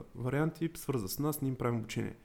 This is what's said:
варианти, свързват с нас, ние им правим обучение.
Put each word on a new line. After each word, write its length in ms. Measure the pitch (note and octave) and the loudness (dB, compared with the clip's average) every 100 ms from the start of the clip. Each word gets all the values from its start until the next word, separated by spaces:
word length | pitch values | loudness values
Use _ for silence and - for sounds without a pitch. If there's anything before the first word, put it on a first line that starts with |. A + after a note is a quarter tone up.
| - | -6
варианти, 560 | B2+ B2 C#3 D#3+ D#3+ E3 | -4 0 2 2 2 -2
свързват 360 | - - C3+ F#2+ | -2 0 0 0
с 80 | - | 0
нас, 220 | D3 D3 | 0 2
ние 80 | C3+ | 0
им 80 | B2+ | 0
правим 220 | B2 A#2 | 2 2
обучение. 380 | G#2+ - G#2+ - | 0 -2 -2 -4